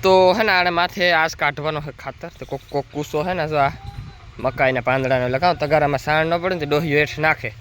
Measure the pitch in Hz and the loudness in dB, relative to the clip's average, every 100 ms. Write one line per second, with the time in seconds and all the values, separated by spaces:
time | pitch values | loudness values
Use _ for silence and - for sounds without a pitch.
0 | 190 190 185 190 220 185 180 170 175 - | 6 6 6 4 2 2 2 0 -2 0
1 | 180 165 160 - 151 143 151 151 147 131 | 2 2 0 0 -4 -2 -6 -6 -8 -12
2 | - - 170 - 127 135 - 143 139 147 | -14 -14 -18 -16 -12 -12 -6 -8 -6 -10
3 | 147 151 156 180 156 151 139 - - - | -6 -4 -4 -4 -2 0 0 0 -12 -14
4 | - - - - 123 127 135 127 117 131 | -16 -18 -20 -6 -6 2 2 2 0 0
5 | 131 131 123 131 175 165 151 151 147 139 | 2 0 0 0 0 0 2 2 2 0
6 | - 156 160 170 175 185 147 147 160 143 | 0 0 0 0 -2 -4 0 0 2 0
7 | 147 - 156 147 120 - | 0 0 0 0 -4 -12